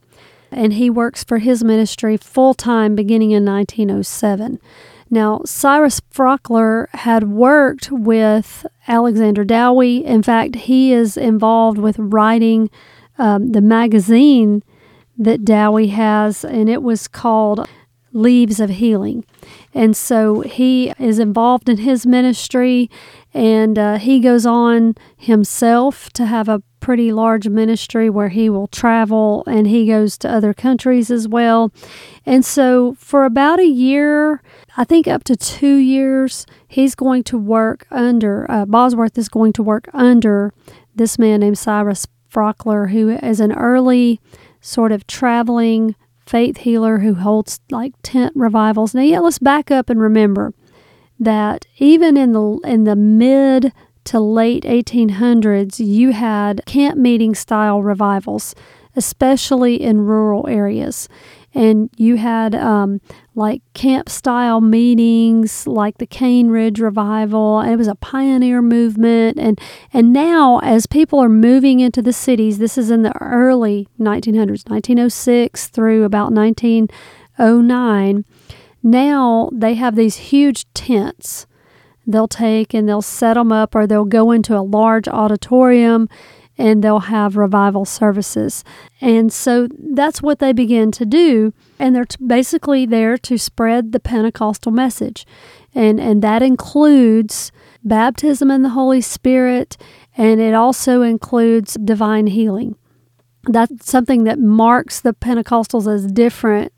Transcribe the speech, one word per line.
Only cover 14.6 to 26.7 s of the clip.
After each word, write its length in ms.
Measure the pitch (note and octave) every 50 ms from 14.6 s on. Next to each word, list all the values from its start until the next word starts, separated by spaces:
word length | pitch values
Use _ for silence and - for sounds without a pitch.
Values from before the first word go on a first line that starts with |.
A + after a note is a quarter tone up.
| - _ _ _ _ _ _ _ _ _ _ A#3+
that 280 | G#3+ A3+ A3+ A#3+ G#3
Dowie 420 | A3 G#3+ G#3 G#3+ G#3+ G#3+ A3 A3 G3+
has, 560 | G3+ A3 A3 G#3+ G#3+ G#3+ G#3+ G#3+ G#3 - -
and 260 | - C4+ A3 G#3+ A3
it 140 | A#3 - -
was 240 | A#3+ A3+ G#3 - -
called 640 | - - - A#3+ A3 A3 A3 G#3 G#3 G#3+ - - - _ _ _ _ _ _ _
Leaves 480 | - A3 A3 B3 B3 B3 A#3+ G#3+ G#3+ G#3
of 100 | G#3+ G3+
Healing. 560 | F#3+ F#3+ A#3 A#3 A3 F#3+ G3+ G#3 A#3 A#3+ - - _ _ - - - - _ _ _
And 220 | C#4 A3 A3 A3
so 460 | - - - B3 A3 A3 G#3+ G#3+ G#3+
he 500 | - A#3 - - B3+ B3+ B3+ B3+ B3+ - - -
is 200 | C4 A3+ G#3+ A3
involved 500 | A#3 G#3 G3 A3+ A3+ A#3+ B3 B3 - B3+
in 80 | A#3+ G3+
his 280 | G#3+ C4+ C4 A#3 -
ministry, 840 | B3 B3 B3 B3 B3+ A#3 - - - - B3 B3 B3+ B3 B3 B3 A3 - - - - - - _ _ _
and, 440 | C#4+ A#3 A3 A3 A3 A3 A3 G#3+ G#3+
uh, 180 | G#3 G#3 G#3 G#3+
he 200 | G#3 B3+ C4+ B3+
goes 260 | A#3 B3+ A#3+ A#3+ A3
on 500 | A#3+ A#3 A#3+ A#3+ A#3 A#3 A#3 A3+ A3+ A3 - _ _ _
himself 920 | _ - A#3 A3+ G#3+ G3+ - - - A#3+ A3+ A#3 A#3+ B3+ C#4+ C4+ - - -
to 140 | - - A#3+
have 240 | G#3+ A#3 A3+ G#3+ A3
a 140 | G#3+ G3+ - _